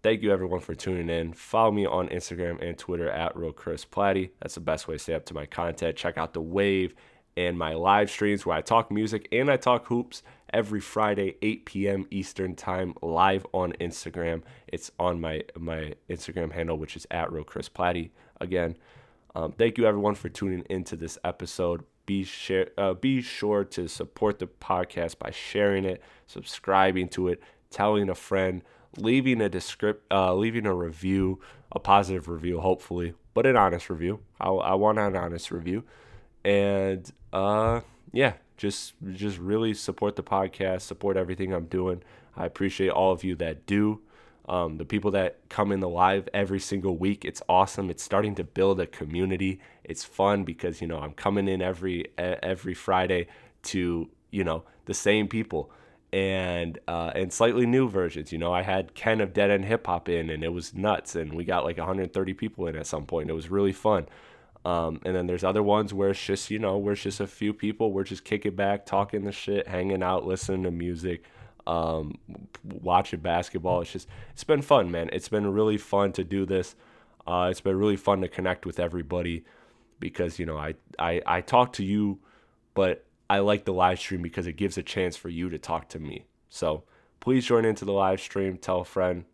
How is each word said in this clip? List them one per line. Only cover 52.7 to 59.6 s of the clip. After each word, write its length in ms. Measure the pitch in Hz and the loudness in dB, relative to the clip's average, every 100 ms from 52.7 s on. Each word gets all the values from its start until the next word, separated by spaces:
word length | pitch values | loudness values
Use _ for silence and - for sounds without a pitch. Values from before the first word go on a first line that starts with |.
Friday 540 | 87 - 92 92 90 85 - - _ | -6 0 2 4 0 -2 -12 -20 _
to, 460 | - 95 87 85 80 _ _ | -6 -2 0 -2 -6 _ _
you 120 | 98 | -2
know, 180 | 85 80 - _ | -2 -2 -8 _
the 80 | - | -8
same 340 | - 101 107 104 | 0 4 4 2
people 420 | 110 107 78 - - - _ _ | -2 -2 -4 -4 -14 -20 _ _
and, 640 | 98 95 95 90 87 85 82 - | 0 0 0 -2 -2 -4 -6 -6
uh, 240 | 85 82 | -4 -4
and 200 | 80 92 | -2 -4
slightly 320 | - 113 117 | 2 2 4
new 240 | 120 127 127 | 4 4 2
versions. 420 | 98 87 80 76 | 0 -2 -4 -8
You 60 | 82 | -4
know, 160 | 85 | 0
I 80 | 90 | 0
had 320 | 92 95 95 | 2 0 -2
Ken 260 | - 113 110 | -4 0 2
of 140 | 98 | 2
Dead 180 | 95 101 | 4 4
End 140 | 101 | 4